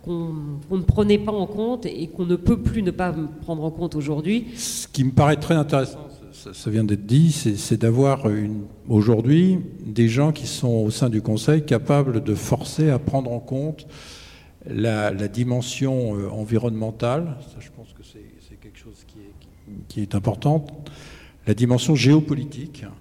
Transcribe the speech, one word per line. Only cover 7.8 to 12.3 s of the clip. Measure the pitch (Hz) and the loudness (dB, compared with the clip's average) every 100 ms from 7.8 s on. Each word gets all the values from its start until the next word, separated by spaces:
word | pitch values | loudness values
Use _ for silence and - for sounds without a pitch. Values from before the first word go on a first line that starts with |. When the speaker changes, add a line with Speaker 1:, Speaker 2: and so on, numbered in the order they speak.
| 117 117 139 139 113 | 4 4 4 4 0
Speaker 2:
une, | 107 104 107 104 - - | 0 -2 -6 -10 -14 2
aujourd'hui | 107 104 110 117 156 185 185 - - 113 | 4 6 4 6 6 6 2 -2 -10 -6
des | 107 113 | 2 2
gens | 117 151 | 4 2
qui | 151 - | 0 -6
sont | - 123 117 | -4 0 2
au | 107 | 0
sein | - 127 | 0 0
du | 110 | 0
Conseil | 107 107 - 156 | 0 0 2 2
capables | 151 117 - 143 135 123 | 2 0 2 2 2 0
de | 139 | 0